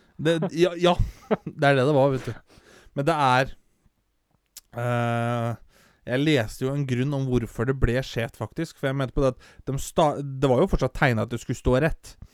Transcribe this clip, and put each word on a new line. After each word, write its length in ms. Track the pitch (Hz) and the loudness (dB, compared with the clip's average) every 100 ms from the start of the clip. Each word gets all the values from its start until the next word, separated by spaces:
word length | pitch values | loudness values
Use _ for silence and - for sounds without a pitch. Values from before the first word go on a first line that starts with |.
| _ - | _ -4
Det, 140 | 147 165 180 | 0 0 0
ja, 220 | 160 175 175 | 2 0 2
ja. 160 | 175 175 - - - 226 - | 2 4 0 -2 -4 -4 -4
Det 180 | - | 0
er 140 | 143 139 | 2 4
det 60 | 131 | 4
det 80 | 143 | 4
var, 140 | 139 | 4
vet 140 | 131 - | 0 -6
du. 60 | 113 _ - _ - - | -12 _ -20 _ -20 -12
Men 140 | 139 143 | -4 -2
det 60 | 156 | 2
er, 380 | 131 127 135 - _ _ _ _ _ _ _ _ _ - _ 120 | 2 2 0 -6 _ _ _ _ _ _ _ _ _ -20 _ -6
eh, 760 | 120 120 120 117 117 120 117 110 - _ _ _ - | -2 0 0 -2 -2 -2 -4 -6 -12 _ _ _ -4
jeg 100 | 127 | 0
leste 400 | 156 143 107 - 131 | 2 2 0 -4 -4
jo 80 | |
en 100 | 143 135 | -2 -2
grunn 260 | 123 139 139 | -2 -2 -2
om 100 | 131 | 0
hvorfor 380 | 123 113 - 120 | 0 -2 -4 -4
det 60 | 135 | 0
ble 160 | 120 123 | 0 0
skjevt, 320 | - 120 117 - | -4 -6 -8 -8
faktisk. 360 | 113 - 165 - | -10 -8 -10 -6
For 140 | 139 | -4
jeg 80 | 139 | -4
mente 160 | 127 - | -4 0
på 80 | |
det 80 | 135 | 0
at 380 | - - - - | 0 -12 -16 -8
de 80 | 139 | -6
sta-, 360 | - - 151 131 | -4 2 2 2
det 300 | 143 135 135 | -6 0 2
var 100 | 123 | 4
jo 80 | 196 | 4
fortsatt 240 | - 131 - | 2 0 0
tegnet 260 | 143 110 | 2 2
at 100 | 110 | -2
det 60 | 117 | -6
skulle 200 | - 123 | -8 -4
stå 180 | 127 127 | 0 2
rett. 340 | 160 - - - - | 2 -2 -10 -20 -20